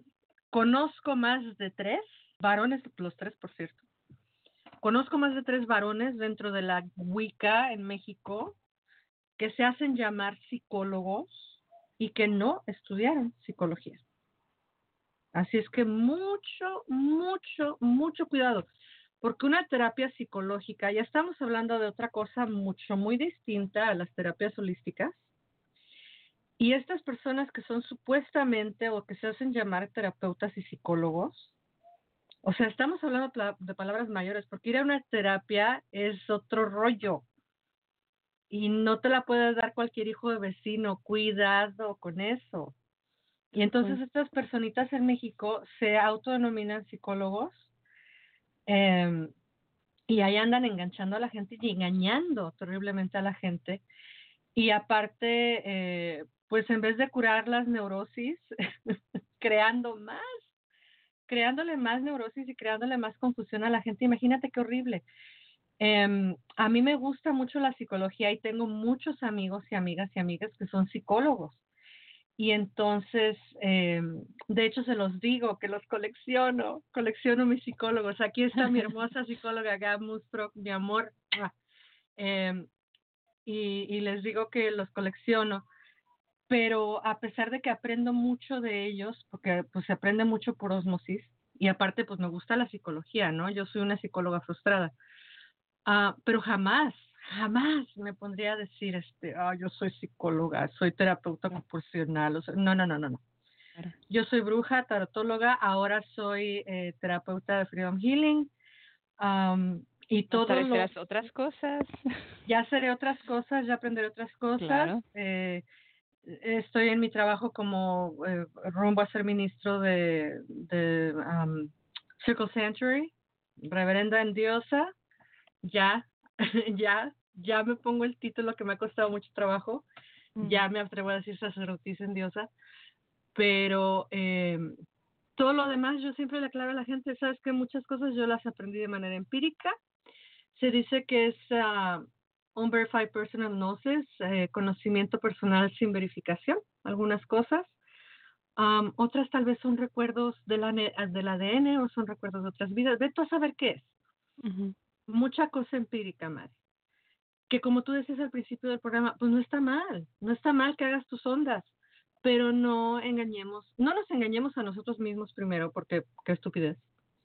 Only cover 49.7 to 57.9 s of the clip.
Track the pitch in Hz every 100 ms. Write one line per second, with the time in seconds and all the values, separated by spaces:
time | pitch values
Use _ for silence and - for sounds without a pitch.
49.7 | _ _ _ - 220 196 208 226 247 247
50.7 | 190 180 - 190 208 240 220 196 226 226
51.7 | 185 180 185 185 262 349 247 165 - 175
52.7 | 190 202 190 185 196 196 196 185 175 -
53.7 | 196 _ - - - - _ _ - 220
54.7 | 208 208 214 208 - 233 233 240 233 196
55.7 | 190 180 175 170 151 160 _ - 220 220
56.7 | 226 220 226 262 254 226 220 220 240 240
57.7 | 226 202